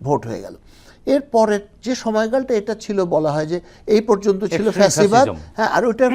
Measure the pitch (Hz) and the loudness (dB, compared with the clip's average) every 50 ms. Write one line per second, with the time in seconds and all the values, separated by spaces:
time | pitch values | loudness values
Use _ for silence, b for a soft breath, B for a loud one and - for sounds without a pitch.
0 | 117 139 143 113 113 117 110 92 98 92 90 - _ b b b b b b b | -4 -2 -2 -2 -2 -6 -10 -10 -10 -14 -16 -18 _ b b b b b b b
1 | b - 269 285 285 - - 226 220 214 208 202 202 - _ _ - 233 254 - | b 0 0 0 0 0 2 2 2 2 0 -2 -4 -10 _ _ -8 -6 -6 -4
2 | - 226 214 214 220 220 240 269 254 - 240 208 208 226 214 220 - - 202 190 | -4 -2 -2 -2 -2 0 -2 -4 -2 -2 -4 -4 -2 -4 -8 -10 -8 -6 -2 -2
3 | 185 170 160 156 156 151 143 156 156 156 175 175 B B B B B - 214 220 | -2 0 0 0 0 0 -2 -2 -2 -4 -6 -8 B B B B B 2 2 2
4 | 226 233 208 196 202 190 196 190 214 180 165 170 208 220 180 180 202 180 - - | 4 2 0 0 2 -2 -2 0 -2 -4 -2 0 -2 -2 2 4 2 4 4 4
5 | 208 196 220 247 277 110 87 78 - - - - 220 - - 170 226 233 220 233 | 2 4 6 4 4 4 0 -8 -12 -16 -4 -2 -2 0 2 2 0 0 2 2
6 | 254 247 | 2 0